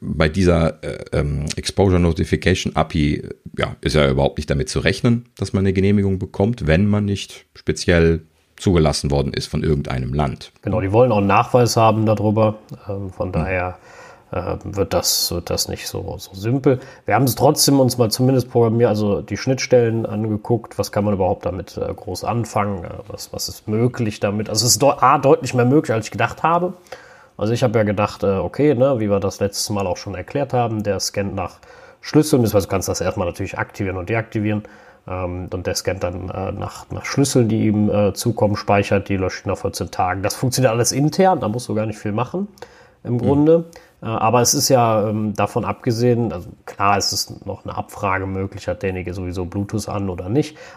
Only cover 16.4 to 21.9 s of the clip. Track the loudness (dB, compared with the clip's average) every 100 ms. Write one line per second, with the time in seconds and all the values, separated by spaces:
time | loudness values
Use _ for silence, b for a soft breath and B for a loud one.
16.4 | -2 2 2 2 B B 0 2 2 4
17.4 | 2 4 4 4 4 2 0 2 2 2
18.4 | 2 2 2 4 2 2 0 -2 -4 -4
19.4 | -2 -2 4 4 4 0 -2 -4 -2 -2
20.4 | 0 -2 -2 -6 -4 0 0 2 0 0
21.4 | -4 -6 -8 -8 -8